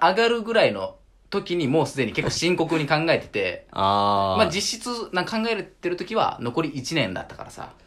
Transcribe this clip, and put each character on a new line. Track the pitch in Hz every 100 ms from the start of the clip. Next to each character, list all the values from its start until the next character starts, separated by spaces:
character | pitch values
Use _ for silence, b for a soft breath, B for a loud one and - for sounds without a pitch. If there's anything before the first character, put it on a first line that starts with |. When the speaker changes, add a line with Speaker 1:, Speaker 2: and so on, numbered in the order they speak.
Speaker 1:
上 | 170
が | 190 233
る | 240
ぐ | 214
ら | 226
い | 139
の | 101 95 - _ _ _
時 | 202 196 175
に | 135
も | 156
う | 135
す | 135
で | 113
に |
結 | - -
構 |
深 | - 175 175
刻 | 156 165
に | 143
考 | 156 165
え | 151
て | -
て。 | 104 95 - -
Speaker 2:
<laughs> |
あ | - 98 101 101 101 98 92
ー。 |
Speaker 1:
ま | -
あ、 |
実 | 185 - 220
質、 | 247 240 185
な-、 | 180
考 | 170 226 226
え | 214
て | - - 175
る | 175
時 | 175
は | 220 139 -
残 | 120 143
り | 156
一 | 139 -
年 | 165 104
だ | 90
っ | -
た | -
か |
ら | -
さ。 | - - -